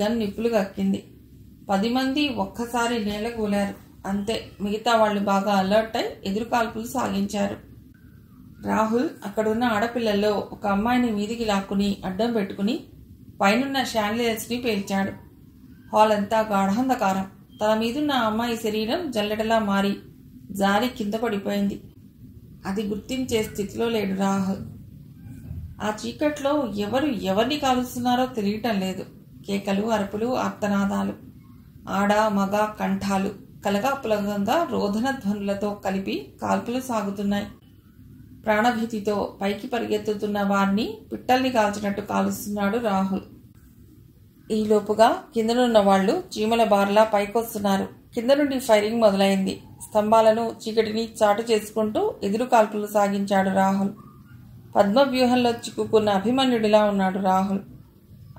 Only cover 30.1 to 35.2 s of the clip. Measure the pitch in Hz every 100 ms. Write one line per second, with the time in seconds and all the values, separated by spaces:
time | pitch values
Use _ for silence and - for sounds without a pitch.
30.1 | 208 233 254 196 190 208 202 202 202 196
31.1 | - - - - - - - - 190 202
32.1 | 208 214 202 196 208 214 - 190 196 196
33.1 | 196 196 - - - 202 202 254 269 226
34.1 | 208 202 202 202 320 320 202 202 208 262
35.1 | 262